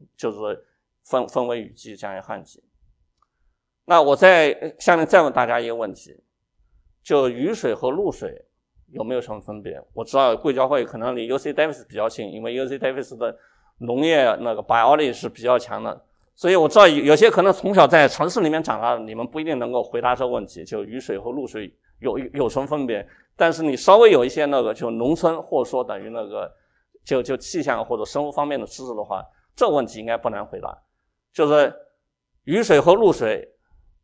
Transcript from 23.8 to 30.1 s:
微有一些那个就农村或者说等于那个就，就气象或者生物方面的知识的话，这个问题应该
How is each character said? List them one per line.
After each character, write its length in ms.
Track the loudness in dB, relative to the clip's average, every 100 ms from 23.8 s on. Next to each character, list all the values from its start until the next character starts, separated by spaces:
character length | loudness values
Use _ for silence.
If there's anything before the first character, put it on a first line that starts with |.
| 6 8
微 120 | 8
有 140 | 8
一 40 | 2
些 160 | -2 -2
那 160 | 0
个 100 | -2
就 180 | -4 -6
农 240 | -4 -2
村 260 | 0 0 -2
或 200 | -4 -4
者 60 | -2
说 160 | -4
等 180 | -6 -10
于 60 | -12
那 180 | -12 -10
个 240 | -10 -10 _ _ _ _ _
就， 180 | -6 -4
就 140 | -4 -8
气 260 | -6 -8
象 220 | -4 -4
或 100 | -4
者 100 | -6
生 220 | -6 -6 -6
物 60 |
方 160 | -4 -4
面 100 | -6
的 80 | -8
知 180 | -14 -12
识 80 |
的 100 | -10
话， 180 | -8 -10 -12 _ _
这 120 | -2 0
个 40 |
问 160 | 0 -2
题 140 | -8
应 60 |
该 100 | -6